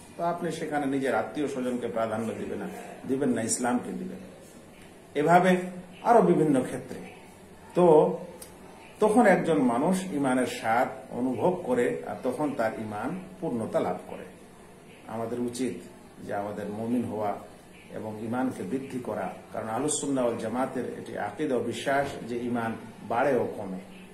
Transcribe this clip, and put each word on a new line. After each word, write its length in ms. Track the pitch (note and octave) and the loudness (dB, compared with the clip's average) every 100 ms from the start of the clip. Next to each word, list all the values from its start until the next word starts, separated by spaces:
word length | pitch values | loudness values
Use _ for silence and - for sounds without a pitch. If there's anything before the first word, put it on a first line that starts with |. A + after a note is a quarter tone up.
| - - | -16 -4
তো 80 | |
আপনি 280 | E3+ E3 E3+ | -4 -2 -4
সেখানে 340 | - D3 D3 C3+ | -4 -4 -2 0
নিজের 280 | C#3 C3 | 0 0
আত্মীয় 340 | A2 A2 D3+ C3+ | 0 -2 -4 -4
স্বজনকে 400 | B2+ B2 A#2+ A#2 | -2 -2 -2 -2
প্রাধান্য 440 | A2 A2+ A2 A2 | -2 -2 -2 -4
দিবেন 240 | G2+ G2+ G2+ | -4 -6 -6
না, 100 | F#2+ - - - - | -8 -10 -12 -10 -2
দিবেন 200 | C3+ C3+ | 0 2
না, 140 | A#2 | 2
ইসলামকে 500 | A2+ - B2 B2 - | 0 0 2 0 -2
দিবেন। 260 | - - - - - - - - - - - - | -6 -8 -10 -14 -18 -20 -20 -20 -20 -20 -20 -6
এভাবে 420 | C#3+ D#3 F3+ F#3 F3+ - - - - | 0 6 8 8 4 2 -10 -16 -4
আরো 200 | A3 A#3 | 6 8
বিভিন্ন 380 | F3 D#3 D#3 C3 | 8 6 6 4
ক্ষেত্রে। 380 | - C3 - - - - - - - - - | 2 -6 -10 -12 -14 -16 -20 -20 -20 -20 -2
তো 440 | E3+ F3 D3+ F#2 - - - - - - - - - | 6 10 10 8 2 -8 -16 -18 -18 -20 -20 -12 2
তখন 260 | G#3+ B3+ G#3+ | 6 8 8
একজন 360 | F3 E3 D3 | 6 4 4
মানুষ 420 | B2+ A#2+ E3 F#3 - | 4 4 2 2 0
ইমানের 340 | D3 C3+ B2+ A2+ | 0 2 2 0
স্বাদ 420 | - A2+ A#2 - - - | -2 0 2 2 -4 -10
অনুভব 520 | A#2+ C3 A#2 E3 F3+ | -4 -2 2 2 2
করে, 380 | B2 A#2+ B2 - - | 0 2 2 0 -6
আর 100 | G#2 | -6
তখন 320 | B2+ B2 D3 | -4 -2 -2
তার 200 | B2 A2 | 0 -2
ইমান 460 | A2 A2 G#2 B2+ F#3 - - | -2 -8 -6 -6 -8 -10 -8
পূর্ণতা 400 | D#3+ A#2+ G#2 D#3+ | -4 -4 -2 -2
লাভ 160 | A2 - - | -2 -4 -8
করে। 140 | - - - - - - - - - - | -14 -14 -18 -20 -20 -20 -20 -20 -20 -10
আমাদের 340 | A2+ A2+ A#2+ | -8 -6 -4
উচিত 340 | B2 - B2 - - - - - - | -4 -2 -4 -4 -12 -20 -20 -16 -8
যে 80 | |
আমাদের 320 | G2+ G#2 G#2 G2+ | -6 -4 -6 -6
মমিন 360 | G#2+ A#2 B2 | -6 -2 -2
হওয়া 300 | G2 G#2 G#2 G2+ - - - - - | -2 -2 -4 -4 -10 -20 -20 -20 -14
এবং 240 | - A2 G#2+ | -10 -10 -8
ইমানকে 400 | A2+ B2 B2+ - | -4 -2 -2 -2
বৃদ্ধি 360 | F#2+ C3 - B2+ | -4 -4 -4 -8
করা, 360 | A2 G2+ F#2 - - | -6 -4 -6 -8 -10
কারণ 160 | A2 A2 | -8 -4
আহলুস 320 | A#2 D3 - | -2 -2 -2
সুন্নাহ 240 | C#3 C3+ | -2 0
ওয়াল 140 | A#2+ A2 | 0 0
জামাতের 460 | A2 B2 C3 B2+ | -4 -2 -2 -4
এটি 340 | A2+ - - F#2+ | -6 -8 -10 -6
আকীদা 380 | G2+ - C#3+ A#2+ | -6 -4 -2 0
ও 20 | |
বিশ্বাস 720 | A2+ A2+ C#3+ C#3 - - A2+ | -2 -4 0 0 0 -4 -6
যে 80 | A#2+ | -4
ইমান 360 | A#2+ A#2+ A2+ A2+ - - G#2 | -2 -2 -2 -6 -10 -12 -4
বাড়ে 280 | A#2+ C#3+ B2 | 2 2 2
ও 120 | G2 - | 0 -4
কমে, 220 | G2 F#2 - - - | -8 -8 -12 -18 -18